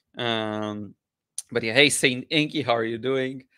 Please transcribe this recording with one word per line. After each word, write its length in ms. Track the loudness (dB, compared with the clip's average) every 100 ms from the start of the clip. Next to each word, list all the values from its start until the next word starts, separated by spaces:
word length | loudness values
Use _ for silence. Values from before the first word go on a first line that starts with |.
| _ -6
Um, 760 | -4 -2 -2 -4 -4 -6 -10 -16 _ _ _ -16 -6
but 100 | -4
yeah, 120 | 2
hey, 160 | 6 6
Saint 360 | 6 0 0 -2
Inky, 320 | 0 0 -2
how 120 | 0
are 100 | 0
you 140 | 0 -2
doing? 460 | -2 -2 -2 -6 -16